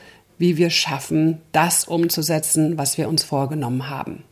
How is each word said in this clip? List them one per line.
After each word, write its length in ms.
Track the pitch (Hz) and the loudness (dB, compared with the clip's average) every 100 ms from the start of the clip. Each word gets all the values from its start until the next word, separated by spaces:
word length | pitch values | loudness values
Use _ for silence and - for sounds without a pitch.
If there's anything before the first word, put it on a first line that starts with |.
| - - _ - | -20 -20 _ 0
wie 180 | 175 160 | 2 4
wir 140 | 175 | 2
schaffen, 720 | 165 - 160 - 156 160 160 - | 2 -2 -4 -2 2 2 0 -2
das 320 | 156 170 - | 0 2 0
umzusetzen, 960 | - 170 170 - 156 156 156 156 156 160 | 0 0 0 0 0 0 0 2 2 0
was 180 | 139 - | -2 -2
wir 140 | 156 | -2
uns 120 | 156 | -2
vorgenommen 680 | - 143 135 151 123 127 131 | -2 -2 -2 -2 -2 -4 -4
haben. 340 | 135 - - - | -8 -8 -10 -16